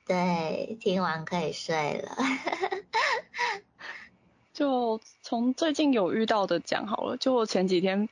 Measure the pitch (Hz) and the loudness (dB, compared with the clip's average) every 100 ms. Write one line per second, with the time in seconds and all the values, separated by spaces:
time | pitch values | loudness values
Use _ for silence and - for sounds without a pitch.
0 | - 180 180 170 160 - - 226 202 185 | -2 0 2 0 0 -4 -6 -4 0 0
1 | 175 160 160 180 156 - - 160 151 - | 0 -2 -4 -2 -2 -4 -2 -2 0 -2
2 | - - 262 262 330 339 359 381 - 427 | -4 -2 -2 -2 -4 -4 -4 -6 -4 0
3 | 587 466 - - 480 403 - - - - | 0 0 -4 -4 -4 -4 -10 -18 -16 -16
4 | - _ _ _ _ - 285 254 233 220 | -18 _ _ _ _ -2 0 2 0 -2
5 | - _ - 233 247 - 330 294 294 240 | -8 _ -6 0 0 2 0 4 4 4
6 | 175 220 220 220 185 170 - - 202 - | 4 2 2 2 2 0 0 -4 -2 -4
7 | 202 254 269 254 220 190 185 180 185 196 | -2 -2 2 2 2 2 2 2 2 2
8 | 214 | -2